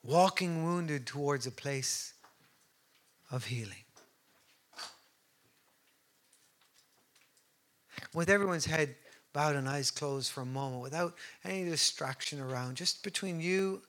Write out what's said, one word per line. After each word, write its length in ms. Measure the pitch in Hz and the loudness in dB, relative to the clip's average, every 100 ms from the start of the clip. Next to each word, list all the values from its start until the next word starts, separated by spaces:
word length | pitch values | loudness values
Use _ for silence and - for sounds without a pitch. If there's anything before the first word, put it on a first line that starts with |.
Walking 600 | 120 160 185 185 180 165 165 | 4 6 8 6 0 0 0
wounded 420 | 175 170 147 120 | 0 0 -2 -4
towards 400 | 139 143 143 123 | -4 0 0 -2
a 40 | |
place 640 | 123 143 135 131 - - - - _ _ _ _ _ _ _ _ _ _ | -6 -4 -2 -2 -2 -6 -14 -20 _ _ _ _ _ _ _ _ _ _
of 140 | 127 110 | -8 -4
healing. 400 | 120 107 95 - - - _ _ _ _ _ _ - - - _ _ _ _ _ _ _ _ _ _ _ _ _ _ _ _ _ _ _ _ _ _ _ _ _ _ _ _ _ - - | -6 -6 -12 -20 -20 -20 _ _ _ _ _ _ -14 -14 -16 _ _ _ _ _ _ _ _ _ _ _ _ _ _ _ _ _ _ _ _ _ _ _ _ _ _ _ _ _ -16 -8
With 160 | 160 170 | -2 6
everyone's 360 | 202 196 170 143 | 6 6 2 2
head 320 | 160 147 127 - - _ | 2 2 -2 -20 -20 _
bowed 220 | 143 151 143 | 2 2 2
and 120 | 131 | 0
eyes 220 | 143 135 | 0 -2
closed 420 | - 147 139 127 | -2 -4 -2 -4
for 100 | - | -4
a 40 | 127 | -6
moment, 380 | 131 139 127 | -4 -4 -6
without 340 | 127 156 175 170 - - | -6 -2 -2 -4 -16 -12
any 200 | 180 190 | -6 -4
distraction 760 | 180 156 - - 135 131 - 147 | -2 2 2 2 -4 -4 -6 -6
around, 380 | 131 127 127 127 | -4 -4 -4 -2
just 240 | 185 - | -2 -2
between 380 | 208 - 190 170 | -4 -4 -4 -2
you 420 | 165 185 190 190 | 0 2 0 -2